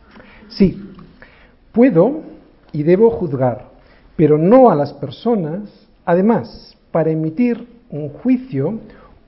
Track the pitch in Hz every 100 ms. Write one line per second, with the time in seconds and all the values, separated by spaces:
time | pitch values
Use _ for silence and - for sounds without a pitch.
0 | _ - - - - - 190 - - -
1 | - - - _ _ _ _ - 262 175
2 | 214 311 - - _ _ _ 151 151 185
3 | 226 226 175 135 127 113 - _ _ _
4 | _ - 151 151 165 254 247 156 139 -
5 | 131 - 226 226 156 175 208 _ _ _
6 | - 175 196 214 - - - _ _ 175
7 | 160 160 160 156 247 233 - _ _ 147
8 | 147 - 247 254 - 135 143 220 - -
9 | - _